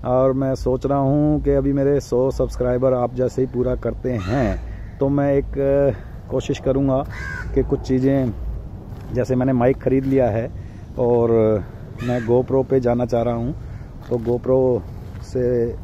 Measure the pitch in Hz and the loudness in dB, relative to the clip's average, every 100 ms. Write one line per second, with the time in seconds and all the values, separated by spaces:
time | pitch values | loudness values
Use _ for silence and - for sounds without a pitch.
0 | 123 127 135 131 135 131 127 131 135 139 | 2 4 4 2 0 0 0 0 0 0
1 | 135 147 151 151 143 139 139 139 139 143 | 2 4 4 2 2 2 2 2 2 2
2 | - 120 131 123 131 - 123 123 131 127 | 2 0 2 0 -4 -2 0 2 2 2
3 | 120 123 127 - 131 123 123 123 117 107 | 0 0 -2 0 -2 0 -2 0 -4 -4
4 | 127 120 92 131 117 95 - - - - | -4 -4 -2 0 0 -2 -6 -10 -12 -2
5 | 139 143 143 139 139 139 139 139 139 139 | 0 2 2 2 0 -2 2 4 2 0
6 | - - - 131 - 135 - 135 139 131 | -10 -14 -6 -4 -2 -4 0 2 2 0
7 | 147 - - - - - 131 139 - 131 | -2 -8 -8 -8 -2 0 0 -2 0 2
8 | 135 139 127 101 - - - - - - | 2 2 0 -4 -8 -8 -10 -14 -14 -14
9 | - 120 117 127 131 127 120 135 131 135 | -6 -4 0 0 2 4 4 2 2 2
10 | 135 135 120 107 127 - - - - - | 2 2 2 0 -4 -10 -12 -14 -12 -2
11 | 120 120 117 113 107 107 - - - - | 2 4 4 4 4 2 -2 -12 -14 -6
12 | 123 123 113 120 120 135 127 135 120 120 | -2 -2 2 2 4 0 2 2 2 0
13 | 123 120 117 117 120 165 - - - - | 0 0 0 -2 -4 -6 -10 -12 -14 -16
14 | - 120 113 120 120 131 131 117 - - | -6 -4 0 -2 2 2 4 0 -4 -12
15 | - - - 131 123 123 117 - | -14 -14 -8 -2 0 0 -2 -4